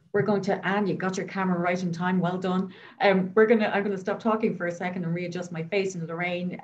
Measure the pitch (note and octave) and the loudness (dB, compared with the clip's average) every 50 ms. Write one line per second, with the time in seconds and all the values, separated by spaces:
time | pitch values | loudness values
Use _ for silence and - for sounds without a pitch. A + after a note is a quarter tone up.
0 | _ _ - G3+ G3+ G#3+ G#3 G3 F#3+ G3+ F#3+ - - F3+ G3 G#3 G#3 F#3 D3+ E3+ | _ _ 0 0 2 2 2 2 2 0 -2 0 0 0 0 0 0 0 0 -2
1 | F#3 F#3 F#3 G3+ F3 - - F#3+ F#3+ F#3 F3+ E3+ F3 F3+ F#3 F#3 F#3 F3 E3 E3 | -2 -2 -2 -4 -6 -6 -4 -2 0 0 0 2 2 0 0 0 -2 -4 -4 -2
2 | F3+ F3+ F#3 F#3 E3+ F3 F#3 F#3 F#3 F#3 F#3 F#3 F#3+ - - - - - - - | -2 0 0 2 2 0 0 -2 -2 0 0 0 0 -2 -6 -14 -20 -16 -4 2
3 | - G3+ F#3+ F#3+ F#3 F#3 - A3 A3 A3 A#3 G#3+ G#3+ - - G3+ G3 G#3+ G3 F#3 | 4 4 4 4 2 2 4 6 6 8 6 6 4 2 0 0 0 0 -2 -4
4 | - G#3+ G3 - - A3+ A3 A3 A#3 G3+ F3 - F3 F3 E3+ - F#3 F3+ F3+ F#3+ | -4 -4 -4 -2 0 0 0 2 0 -2 -2 -2 -4 -4 -4 -4 -6 -6 -4 -4
5 | E3+ E3 E3+ F3 F3+ E3+ E3+ F3+ F3 F3 E3+ D#3+ E3 E3 G#3 G3+ F#3+ F#3+ F#3 F3 | -4 -4 -4 -4 -4 -4 -6 -6 -8 -8 -8 -8 -6 -2 -2 0 0 -2 -2 -6
6 | E3 D#3+ E3 E3 F3 F3+ F3+ F3 F3+ F3+ - - | -6 -6 -4 -4 -4 -4 -4 -4 -4 -6 -6 -6